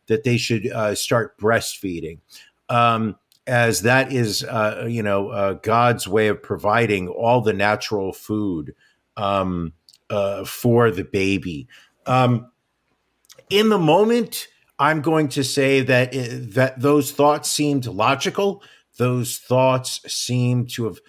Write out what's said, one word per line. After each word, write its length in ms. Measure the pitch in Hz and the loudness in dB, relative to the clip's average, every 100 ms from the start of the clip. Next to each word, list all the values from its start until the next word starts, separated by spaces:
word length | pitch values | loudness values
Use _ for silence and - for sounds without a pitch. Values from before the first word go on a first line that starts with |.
| - | -2
that 180 | 110 | -2
they 140 | 127 120 | 0 0
should, 340 | - 113 110 | 0 -2 -4
uh, 240 | 113 107 101 | -4 -2 -2
start 420 | - 120 110 - | -2 -2 -2 -2
breastfeeding, 840 | 104 113 - - 95 85 78 82 _ - - _ - | 0 0 -2 -8 -8 -8 -10 -14 _ -20 -20 _ -4
um, 480 | 120 117 113 110 92 _ _ - | 2 2 2 -2 -6 _ _ -2
as 340 | 123 117 98 | 0 2 2
that 320 | 107 131 131 | 2 2 2
is, 320 | 135 113 98 - | 0 -2 -2 -4
uh, 400 | 117 107 107 117 | -2 -2 -2 -6
you 160 | 117 | -4
know, 260 | 104 98 98 | 0 0 -2
uh, 240 | 107 98 | -2 -2
God's 540 | 95 110 113 120 120 - | -2 0 4 4 2 0
way 220 | 107 107 | 2 2
of 120 | 101 | 0
providing 680 | - 98 104 113 117 98 90 | -4 -4 0 2 2 0 -2
all 320 | - 113 123 | -2 2 2
the 120 | 110 | 2
natural 600 | 98 101 104 - 104 95 | 0 0 0 -2 -4 -4
food, 600 | - - 107 104 85 73 - _ _ _ - | -8 -6 -4 -4 -6 -8 -16 _ _ _ -4
um, 560 | 101 98 92 87 82 - _ _ - | 0 0 0 -4 -6 -10 _ _ -6
uh, 360 | 104 98 98 101 | -2 -2 -4 -10
for 440 | - 123 117 117 | -4 2 4 4
the 140 | 90 | 0
baby. 640 | - 101 95 98 90 76 127 - _ _ - | -4 -2 0 0 -4 -10 -14 -20 _ _ -2
Um, 440 | 127 123 117 - _ _ _ _ _ _ _ _ - - | 2 2 0 -4 _ _ _ _ _ _ _ _ -20 -2
in 180 | 196 220 | 2 4
the 100 | 208 | 4
moment, 720 | 160 180 214 240 214 - - _ _ - | 4 4 4 2 -2 -8 -14 _ _ -2
I'm 220 | 143 156 | 0 0
going 260 | 147 160 147 | 0 2 0
to 140 | 139 | -2
say 380 | 127 - 135 135 | -2 0 2 2
that, 340 | 127 123 127 131 | 4 2 2 -4
uh, 120 | 120 127 120 | -8 -8 -6
that 260 | 104 131 - | 0 0 0
those 320 | 139 147 139 | 2 2 2
thoughts 380 | - 147 151 - | 2 2 2 -2
seemed 380 | - 147 139 123 | -2 0 -2 -4
logical. 760 | 92 113 139 196 - 202 185 - _ _ - | 0 0 0 -2 -2 -2 -2 -12 _ _ -4
Those 400 | 123 123 117 - | -2 0 -4 -8
thoughts 640 | - 127 131 127 123 - - | -2 2 4 2 -2 -10 -10
seemed 580 | - - 123 123 123 117 | -8 -4 0 0 0 -2
to 140 | - 110 | -4 -6
have, 140 | 85 | -6